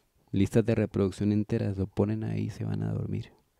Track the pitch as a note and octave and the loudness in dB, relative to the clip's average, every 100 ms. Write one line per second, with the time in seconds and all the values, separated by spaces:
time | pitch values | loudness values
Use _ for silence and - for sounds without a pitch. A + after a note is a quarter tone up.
0 | _ _ _ G2 G2 A#2+ A2 A2+ G#2 G#2+ | _ _ _ 2 4 4 4 2 2 2
1 | G2 - G#2 G#2 G#2 A2+ A2 F#2+ F#2+ - | 0 2 2 2 0 -2 -2 -2 -4 0
2 | G#2 A2 A2 G#2+ G#2+ - A2 G#2+ G#2+ G#2 | 0 0 -4 -2 -4 -4 -6 -2 -2 -2
3 | G#2 G2+ - _ _ _ | -4 -6 -8 _ _ _